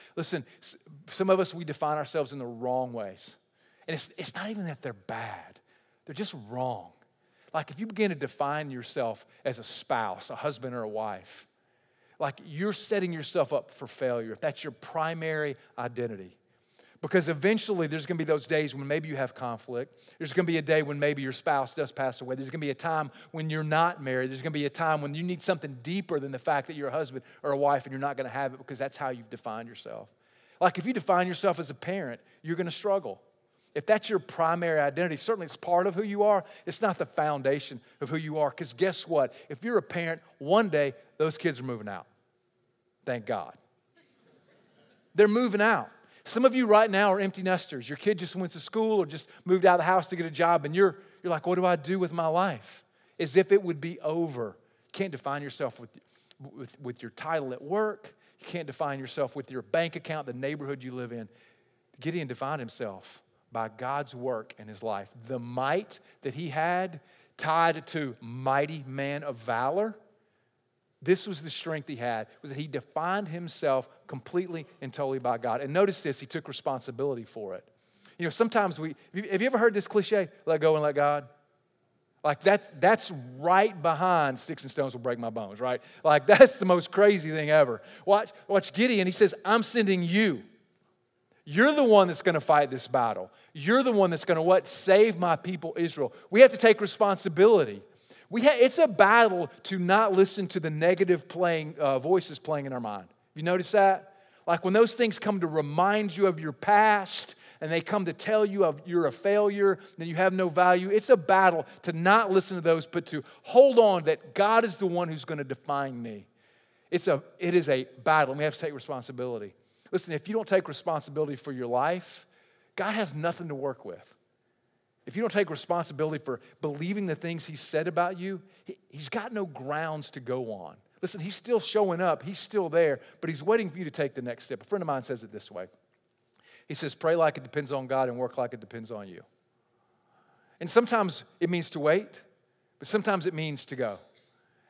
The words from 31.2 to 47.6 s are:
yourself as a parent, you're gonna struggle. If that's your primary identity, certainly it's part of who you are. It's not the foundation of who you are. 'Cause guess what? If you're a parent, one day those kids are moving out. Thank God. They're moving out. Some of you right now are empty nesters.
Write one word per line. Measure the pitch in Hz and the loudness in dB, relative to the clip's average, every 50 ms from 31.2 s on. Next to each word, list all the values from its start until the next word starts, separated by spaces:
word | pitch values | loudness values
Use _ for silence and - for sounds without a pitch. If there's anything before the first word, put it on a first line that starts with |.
| 180 | 2
yourself | 180 175 143 - 226 185 170 | 0 -2 -2 0 0 0 -2
as | 160 131 | -6 -10
a | 139 | -10
parent, | - - 170 185 202 165 127 120 - _ _ _ _ | -10 -8 -6 -6 -6 -6 -8 -10 -14 _ _ _ _
you're | - 156 170 | -8 -8 -4
gonna | 170 180 170 | -4 -4 -6
struggle. | 160 - - 208 196 196 - 110 95 - _ _ _ _ _ _ _ _ _ _ - | -6 -6 -2 0 0 0 -2 -4 -12 -12 _ _ _ _ _ _ _ _ _ _ -10
If | 147 - | -6 2
that's | - 214 214 - - | 2 2 2 2 -2
your | 214 180 | -2 -2
primary | - - - - 165 160 170 175 175 170 160 151 | -4 -4 -2 0 2 2 2 0 0 0 2 2
identity, | 143 143 135 156 175 175 156 | 2 0 0 0 -2 -2 -2
certainly | 135 - - 226 202 170 | -4 -2 -4 -4 -4 -4
it's | 147 - | -10 -10
part | - - 180 175 175 185 | -8 -2 2 2 2 2
of | 196 170 | 2 0
who | 185 220 | -2 -4
you | 202 202 202 208 | -4 0 2 4
are. | 214 208 190 - - - - - | 4 4 4 0 -4 -16 -14 -10
It's | 175 - - | -6 -4 -2
not | 220 202 180 | 0 0 0
the | - 165 | -2 -4
foundation | - - - 151 151 147 139 131 135 143 147 - - 139 113 _ _ _ - | -4 -2 -2 0 0 0 0 0 0 0 0 -2 -8 -14 -16 _ _ _ -10
of | 147 120 | -8 -6
who | 151 | -4
you | 160 160 156 151 | -6 -4 -4 -2
are. | 156 151 139 | 0 0 -2
'Cause | - - 170 127 | -2 -6 -10 -8
guess | 117 120 185 190 185 - - | -2 0 0 0 0 -2 -4
what? | 165 170 147 131 123 - - - - | 0 2 2 2 0 -2 -10 -14 -14
If | 151 131 175 | -14 -10 -6
you're | 233 240 | 0 0
a | 196 - | 0 0
parent, | - - 180 170 165 165 - _ _ _ | 0 -6 -4 -4 -4 -6 -8 _ _ _
one | - 135 147 185 220 226 196 | -8 0 4 4 4 4 4
day | 156 147 147 139 127 - - _ _ | 2 2 2 0 -2 -8 -18 _ _
those | - 156 160 151 | -2 -2 -2 -2
kids | - - 170 143 120 | -2 -4 -4 -4 -4
are | 131 | -8
moving | 127 123 110 104 104 | -8 -8 -8 -8 -10
out. | 98 87 - _ _ _ _ _ _ _ _ _ _ _ _ _ _ _ _ _ _ _ - | -10 -12 -14 _ _ _ _ _ _ _ _ _ _ _ _ _ _ _ _ _ _ _ -8
Thank | - 123 120 107 | -6 -6 -6 -4
God. | 113 117 98 78 - - _ _ _ _ _ _ _ _ _ _ _ _ _ _ _ _ _ _ _ _ _ _ _ _ _ _ _ _ _ _ _ - | -4 -4 -4 -6 -8 -14 _ _ _ _ _ _ _ _ _ _ _ _ _ _ _ _ _ _ _ _ _ _ _ _ _ _ _ _ _ _ _ 4
They're | 160 208 | 4 4
moving | 208 208 240 254 233 190 202 | 6 6 2 2 2 2 2
out. | 202 214 220 147 107 - - _ _ _ _ _ - | 4 4 4 2 0 -6 -14 _ _ _ _ _ -8
Some | - - 233 254 | -4 -2 4 4
of | 262 247 | 4 4
you | 262 247 | 4 4
right | 214 208 214 226 220 | 6 8 6 6 6
now | 190 196 208 202 | 4 4 4 4
are | 190 202 | 4 2
empty | 196 196 185 190 185 | 0 -2 -4 -4 -2
nesters. | 185 185 175 | 0 0 0